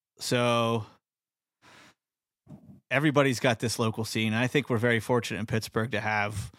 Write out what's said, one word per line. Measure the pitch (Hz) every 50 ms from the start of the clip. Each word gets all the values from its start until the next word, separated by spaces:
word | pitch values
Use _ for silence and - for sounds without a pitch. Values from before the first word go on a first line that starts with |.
| _ _ _ -
so | - - 127 123 120 120 117 117 117 113 117 113 110 - - _ _ _ _ _ _ _ _ _ _ _ _ _ _ - - - - - _ _ _ _ _ _ _ _ _ _ _ - - - - - - - _ -
everybody's | 123 131 143 156 135 143 139 139 127 -
got | - 135 113 -
this | - - - -
local | 120 110 110 - 110
scene. | - - 113 110 110 107
And | 113 127
I | 123
think | - 151 127 -
we're | 127 110
very | 113 123 117 113
fortunate | 104 - 127 120 117 - - 90
in | 104
Pittsburgh | 113 - 110 110 - - 113 110 110
to | - 104
have, | 107 110 107 107 104 104 107 101 - - -